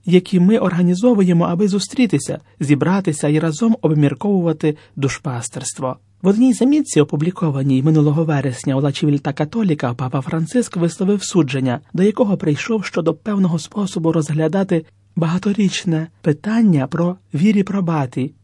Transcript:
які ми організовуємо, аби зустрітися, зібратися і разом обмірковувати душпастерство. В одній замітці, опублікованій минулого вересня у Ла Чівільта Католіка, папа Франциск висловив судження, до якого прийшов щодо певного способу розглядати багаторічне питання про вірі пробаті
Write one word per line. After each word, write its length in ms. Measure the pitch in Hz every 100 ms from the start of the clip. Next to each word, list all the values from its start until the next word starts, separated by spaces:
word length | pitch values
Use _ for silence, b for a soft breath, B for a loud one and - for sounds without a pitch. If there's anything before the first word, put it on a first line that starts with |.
які 360 | - 180 180 185
ми 180 | 180 226
організовуємо, 840 | 185 175 175 180 247 220 185 170
аби 240 | 170 175 208
зустрітися, 720 | 196 - - 240 143 - - b b
зібратися 680 | 135 143 156 190 185 147 147
і 100 | 151
разом 380 | 165 151 233 226
обмірковувати 920 | 156 151 143 139 202 196 170 156 156 151 B B
душпастерство. 1000 | 135 - 151 120 117 123 127 - 131 127 _ _
В 60 | 175
одній 240 | 208 262
замітці, 480 | 214 247 302 - 160
опублікованій 840 | 147 151 160 185 170 135 135 131
минулого 420 | 143 156 151 147
вересня 520 | 160 143 135 123 - 135
у 40 |
Ла 120 | 143
Чівільта 400 | 139 151 143 147
Католіка, 600 | 139 151 233 208 147 131
папа 260 | 120 127 139
Франциск 560 | 135 160 165 254 226 180
висловив 480 | 170 170 190 202
судження, 560 | - 180 139 135 127 120 b
до 100 | -
якого 340 | 196 214 214 185
прийшов 480 | 175 147 - 220
щодо 300 | 180 - 165
певного 440 | 156 - 202 185 165
способу 540 | - - 196 190 160
розглядати 720 | 165 151 151 156 196 190 170 160 _ _ -
багаторічне 920 | 156 180 202 202 196 - - 160 160 _
питання 640 | - 147 208 226 220 156 131
про 300 | 170 170 185 _
вірі 280 | 143 196 208
пробаті 720 | 196 196 170 160 131 - 127 -